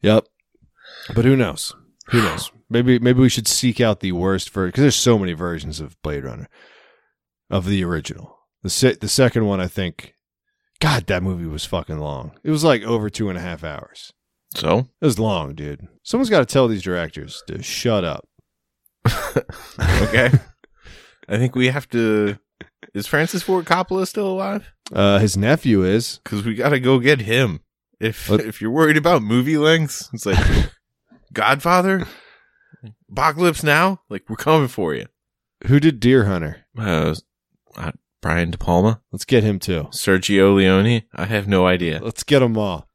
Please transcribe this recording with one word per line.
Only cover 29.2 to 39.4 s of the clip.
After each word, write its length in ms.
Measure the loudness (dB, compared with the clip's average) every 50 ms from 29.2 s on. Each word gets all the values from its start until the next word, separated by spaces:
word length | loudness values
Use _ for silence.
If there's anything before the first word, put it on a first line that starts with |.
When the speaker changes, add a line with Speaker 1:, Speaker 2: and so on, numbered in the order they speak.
| 2
Speaker 2:
movie 340 | 2 0 0 2 0 0 2
lengths, 520 | 4 4 4 2 2 -2 -6 -10 -14 -14 -14
it's 140 | -8 -4
like, 120 | 0 2 2
<laughs> 960 | 4 4 4 2 2 0 -4 _ _ _ _ _ _ _ _ _ _ _ -6
Godfather? 760 | -2 0 0 0 0 0 0 2 2 2 2 0 -2 -4 -8 -12 -20 -20 -20 _ _ _ _ _ _ _ _ _ _ -20 -20 -20 _ _ _
Apocalypse 520 | -4 0 0 0 2 2 2 2 2 2 0
Now? 400 | 2 2 4 2 0 -2 -4 _ _
Like, 160 | -12 -12 _ _
we're 80 | -10
coming 320 | -6 0 2 4 4 2 0
for 260 | -2 -4 -4 -4 -4
you. 120 | -6 -8 -12 _ _ _ _ _ _ _ _ _ _ 0
Speaker 1:
Who 140 | 2 2 4
did 180 | 4 4 2 2
Deer 260 | 2 4 4 6 4
Hunter? 400 | 2 0 -2 -4 -6 -10 -12 _ _ _ -8
Speaker 2:
Uh, 360 | -4 -2 0 0 0 0 -2 -6 _ _ _ _ _ _ _ _ _ _ _
uh, 160 | -12 -12 -12 -12 -14 _ _ _ _
Brian 300 | -4 -2 -2 -2 -2 -4
De 80 | -4 -8
Palma? 420 | -2 0 2 2 2 2 0 -2 _ _ -14
Speaker 1:
Let's 120 | -14 -4
get 180 | 0 2 2